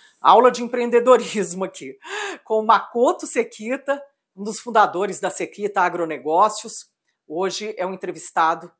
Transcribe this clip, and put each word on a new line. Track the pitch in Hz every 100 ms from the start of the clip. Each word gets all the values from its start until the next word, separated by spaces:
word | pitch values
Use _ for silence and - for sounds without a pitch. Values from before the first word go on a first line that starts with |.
| _ _
Aula | 139 202 247
de | 240
empreendedorismo | 240 247 240 240 247 240 196 214 175 180 190
aqui, | - 135 - - 403 403 320 _
com | 220
o | 214
Makoto | 208 - 240 254 - -
Sekita, | 254 226 - 214 269 277 285 285 _ _
um | 190 208
dos | 214
fundadores | 240 226 185 170 202 185
da | 185
Sekita | - 170 - 208 202
Agronegócios. | 180 175 165 143 139 165 214 - 226 - - _ _ _ _
Hoje | 156 190 180 208 -
é | 185
um |
entrevistado | 185 190 156 - - 160 170 170 _